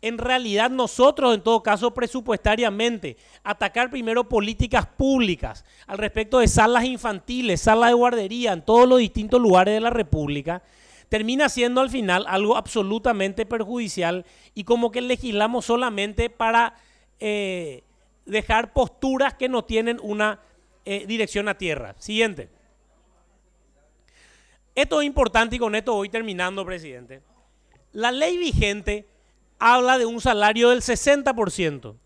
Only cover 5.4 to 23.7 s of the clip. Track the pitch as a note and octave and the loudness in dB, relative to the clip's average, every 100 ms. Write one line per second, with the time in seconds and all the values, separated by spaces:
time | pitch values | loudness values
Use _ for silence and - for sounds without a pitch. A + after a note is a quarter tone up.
5.4 | B2 G#2+ _ _ - G3 G#3 A3 G#3+ B3+ | -6 -12 _ _ -14 -8 -6 -4 0 4
6.4 | A#3 - A3 A#3+ A#3+ B3 A#3+ G3 - B3 | 4 6 4 4 0 -4 -6 -8 -8 -6
7.4 | B3 F3 - A3 A#3 A#3+ A#3+ A#3+ G3 A#3 | -2 0 4 4 6 6 4 0 -4 -4
8.4 | A#3+ F3+ D#3 A3+ B3+ B3+ A3+ - G#3+ B3 | -2 -2 4 6 8 6 4 -2 0 2
9.4 | A#3 F3+ F#3+ G#3+ A3+ A#3+ F3 D#3 D3 C#3+ | 6 6 6 2 0 -2 -2 -2 -2 -6
10.4 | C#3 F3 _ _ _ - _ A3 A3 C4 | -6 -8 _ _ _ -20 _ -4 -2 0
11.4 | D4 - A#3+ B3 C4 B3+ G#3 F3+ F#3 F#3+ | 0 0 0 0 0 -2 0 0 0 -2
12.4 | G#3 A3+ - A#3 G3 A3 B3 G#3+ G3 G3 | 2 0 0 -4 -2 -2 -2 -2 -2 -4
13.4 | G#3 A3+ G3+ A#3+ A3 F3 E3+ F3+ F3 _ | -6 -6 -6 -6 -8 -4 -4 -4 -8 _
14.4 | _ - F#3+ A#3 A#3 A3 B3 B3 C4 G#3 | _ -16 -2 0 0 -2 -4 -4 -2 0
15.4 | G#3+ A#3+ - A#3 B3 G3+ G#3 G#3 A#3 A#3 | 0 -2 -2 -2 -2 -4 -6 -2 -4 _
16.4 | A3+ A#3 A#3 - _ _ _ _ G#3+ G#3 | 2 2 2 -2 _ _ _ _ -6 -4
17.4 | G3 F#3 E3 B2+ _ _ _ _ - G#3 | -4 -6 -10 -14 _ _ _ _ -6 -6
18.4 | G#3 A3 A#3 - A#3+ _ C4+ C4 C4+ - | 0 -2 0 -2 -2 _ -2 0 0 0
19.4 | B3+ B3+ - A3 A3+ A#3+ G#3+ G#3 G#3+ G3+ | -4 -4 -2 -2 -2 -4 -6 -2 -2 -4
20.4 | _ _ _ _ - G3+ G3+ A3+ G#3+ G3+ | _ _ _ _ -10 -10 -6 -4 -4 -4
21.4 | G3+ G3 F3+ D3 A2 G2 - G#3+ A3+ F#3 | -4 -6 -6 -6 -8 -16 -8 -2 -2 -2
22.4 | F2+ _ _ _ _ _ _ _ _ _ | -16 _ _ _ _ _ _ _ _ _
23.4 | _ _ _ | _ _ _